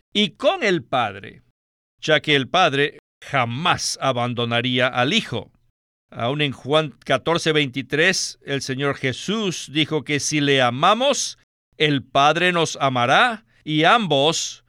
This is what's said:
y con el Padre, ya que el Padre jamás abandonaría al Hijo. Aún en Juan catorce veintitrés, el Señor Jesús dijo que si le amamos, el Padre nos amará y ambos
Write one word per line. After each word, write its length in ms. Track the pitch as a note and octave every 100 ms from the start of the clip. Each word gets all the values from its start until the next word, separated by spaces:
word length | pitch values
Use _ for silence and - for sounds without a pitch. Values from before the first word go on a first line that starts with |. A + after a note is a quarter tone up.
| _
y 160 | G3+ G#3
con 320 | - C#4 F#4+
el 200 | B3 F3
Padre, 600 | A#2+ C3 A2 G2 A2 - _ _ _ _ _ _
ya 200 | - D3+
que 140 | -
el 140 | C#3+ B2
Padre 500 | F3 F3 C#3 D3 D3+ _ _
jamás 760 | - C#3 A#2 A#2+ F3 C#3+ - -
abandonaría 840 | C#3+ A#2+ A#2+ A#2+ A#2+ A#2 B2 B2+ B2+
al 260 | B2+ B2+
Hijo. 400 | A3 - A2+ - _ _ _ _ _ _
Aún 300 | - A#2 D3
en 120 | D3
Juan 420 | A#2 B2 D3+ D#3 -
catorce 480 | - C3+ - E3 E3
veintitrés, 840 | D3+ C#3+ C3+ - C#3+ F3+ F3+ - - -
el 160 | C#3
Señor 340 | C3 C3 C#3+ C3+
Jesús 720 | C3+ A#2+ - G#3+ G3+ D#3+ -
dijo 320 | C#3 D3+ D#3
que 140 | B2 D3
si 220 | - D3+
le 220 | C#3+ C3+
amamos, 760 | B2 B2 E3+ A3 C4+ B3+ - - _ _ _ -
el 260 | D3+ C#3+
Padre 500 | - C#3 C#3+ D#3+ F3+
nos 240 | F3 D#3 -
amará 640 | C#3 B2+ A#2+ E3 A#3+ A3 _ _
y 200 | - D3+
ambos 800 | E3 A#3 F#3+ C#3 D3 D#3+ - -